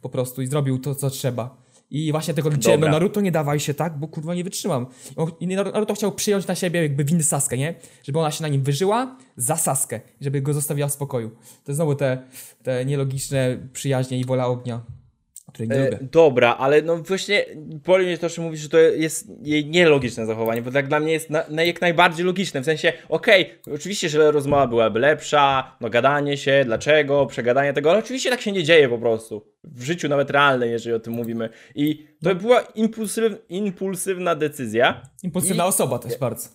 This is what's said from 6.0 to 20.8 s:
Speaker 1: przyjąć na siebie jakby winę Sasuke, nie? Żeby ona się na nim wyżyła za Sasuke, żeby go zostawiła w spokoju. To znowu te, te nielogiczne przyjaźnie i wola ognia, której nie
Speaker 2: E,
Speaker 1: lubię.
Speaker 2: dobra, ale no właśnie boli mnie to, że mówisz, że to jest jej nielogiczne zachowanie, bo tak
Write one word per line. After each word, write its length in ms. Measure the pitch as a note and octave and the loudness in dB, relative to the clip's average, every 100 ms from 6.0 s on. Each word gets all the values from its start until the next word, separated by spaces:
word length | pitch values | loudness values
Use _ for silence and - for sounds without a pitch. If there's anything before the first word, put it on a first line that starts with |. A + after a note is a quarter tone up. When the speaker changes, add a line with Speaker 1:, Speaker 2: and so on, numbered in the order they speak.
| G3+ | -4
Speaker 1:
przyjąć 340 | G3+ - G3 F3 | -2 0 0 0
na 80 | |
siebie 280 | F3 F3+ E3+ | -4 -2 0
jakby 220 | D#3 C#3 | 0 0
winę 180 | C#3+ F3 | 0 2
Sasuke, 360 | D3 D3+ - B2 | 2 0 -2 -2
nie? 160 | D3 E3 - _ | -4 -6 -18 _
Żeby 160 | - D3+ | -6 -2
ona 120 | D#3 | -2
się 120 | D3+ | -2
na 60 | D#3 | -2
nim 140 | C#3 | 0
wyżyła 540 | C3+ C#3+ F#3+ A3+ C4 - _ - | 0 0 0 0 -2 -10 _ -8
za 200 | A#2+ E3 | -2 -2
Sasuke, 440 | E3+ C3+ - A2 - _ | 0 -2 -4 -8 -12 _
żeby 200 | C#3 C#3+ | -4 -2
go 100 | C3+ | -2
zostawiła 340 | D3 D3 D3 C#3+ | -2 -2 -2 -2
w 40 | |
spokoju. 380 | - C#3 B2 A2 - - - | -4 -6 -6 -6 -12 -20 -18
To 100 | - | -8
znowu 200 | C#3+ D#3+ | -2 0
te, 280 | C#3 C3+ B2+ - - - _ | 0 0 -2 -6 -20 -20 _
te 220 | B2+ B2+ | -4 -4
nielogiczne 760 | C3 C#3+ C3+ C3+ - C#3 B2+ B2+ - | -2 -2 -2 -4 -4 0 0 -2 -10
przyjaźnie 460 | - C#3 C3 B2+ B2+ | -8 -2 0 0 -4
i 40 | |
wola 220 | B2 B2+ B2+ | -2 0 0
ognia, 340 | B2 B2 A#2 A#2 - _ _ _ - - | -2 -6 -10 -12 -20 _ _ _ -20 -20
której 160 | - A2+ | -8 -2
nie 60 | C3+ | 0
Speaker 2:
E, 80 | C3+ | 0
Speaker 1:
lubię. 80 | G#2+ C3 | -2 0
Speaker 2:
dobra, 440 | E3 D#3 B2 A#2+ A#2 | 4 6 6 4 4
ale 260 | C3+ D3+ | 4 4
no 140 | D#3 E3+ | 2 -4
właśnie 480 | D#3+ F#3+ - G3+ - D3+ D#3 D#3 D#3 | -2 -6 0 0 0 -10 -14 -10 2
boli 200 | F#3 F#3 | 4 4
mnie 120 | E3 | -2
to, 100 | E3+ | -4
że 140 | E3+ | -6
mówisz, 180 | E3 D#3 | -8 -8
że 80 | D3+ | 2
to 100 | E3 | 6
jest 500 | D#3+ B2 D#3 - - - | 6 4 -2 -4 -12 -14
jej 240 | D3 D3+ D3 | -2 -2 2
nielogiczne 600 | E3+ E3 C#3+ B2 A#2 A2 | 4 6 6 2 -4 -4
zachowanie, 360 | A2 A2+ A#2 | -2 0 -2
bo 80 | B2 | -2
tak 180 | C#3 | -2